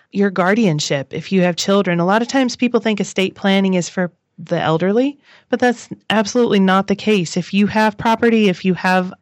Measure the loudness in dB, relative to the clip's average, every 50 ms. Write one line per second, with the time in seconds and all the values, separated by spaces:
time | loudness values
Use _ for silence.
0 | _ _ -4 -2 -2 0 0 0 0 2 2 2 2 2 0 0 -2 -2 -4 -4
1 | -4 -6 -10 -10 -6 -2 0 2 2 2 0 -2 -2 0 2 2 2 0 0 0
2 | 2 2 2 0 0 0 0 0 0 -2 -2 -2 -2 0 0 0 0 0 -2 -2
3 | -4 -4 -2 -4 -4 -4 -4 -2 0 2 2 2 2 2 0 0 -2 -4 -4 -6
4 | -6 -6 _ _ _ _ _ -16 -8 -6 -4 -2 0 0 0 0 0 0 0 0
5 | 0 -2 -4 _ _ _ -20 -20 _ -6 -4 0 0 0 0 -2 -8 -18 -18 -14
6 | _ -4 -2 -2 -2 0 0 0 2 2 2 2 4 4 4 2 2 0 -4 -4
7 | 0 0 0 0 0 -2 -4 -6 -6 -2 0 0 0 0 2 0 0 0 0 -2
8 | -2 -2 0 2 2 2 2 4 2 2 0 0 -2 -2 -2 0 0 0 0 0
9 | 0 -2 -8 -12